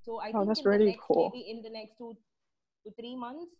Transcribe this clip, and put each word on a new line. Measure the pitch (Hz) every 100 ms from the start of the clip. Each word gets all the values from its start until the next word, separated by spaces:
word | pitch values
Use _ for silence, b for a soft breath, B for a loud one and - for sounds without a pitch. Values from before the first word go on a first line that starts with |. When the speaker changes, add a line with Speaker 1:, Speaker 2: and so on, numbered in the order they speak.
Speaker 1:
So | - 226
I | 185
Speaker 2:
Oh, |
Speaker 1:
think | 226 202
Speaker 2:
that's | 220
Speaker 1:
in |
the | 269
Speaker 2:
really | 202 214
Speaker 1:
next, | 185
Speaker 2:
cool. | - - -
Speaker 1:
maybe | 254 202
in | 226
the | 220
next | 220 214 _
two | 233 220 _ _ _ _ _ _
to | 214
three | 208 233
months | 254 240 285 349 _